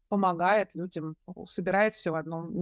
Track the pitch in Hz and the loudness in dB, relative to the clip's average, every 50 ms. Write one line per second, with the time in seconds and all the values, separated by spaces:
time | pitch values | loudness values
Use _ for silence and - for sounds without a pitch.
0 | _ _ 208 196 196 185 175 165 175 190 208 214 190 - - 165 175 180 - 165 | _ _ 0 2 4 2 2 4 4 4 4 4 2 0 -4 -8 -8 -6 -6 -6
1 | 156 156 160 - _ 180 185 - - - - 196 175 185 185 196 214 220 - - | -6 -8 -8 -12 _ -16 -14 -14 -14 -8 -6 -4 -2 2 4 4 4 2 0 -2
2 | - 175 160 160 156 160 165 165 165 165 - 175 | -4 -2 -2 -2 -4 -4 -6 -6 -6 -4 -2 0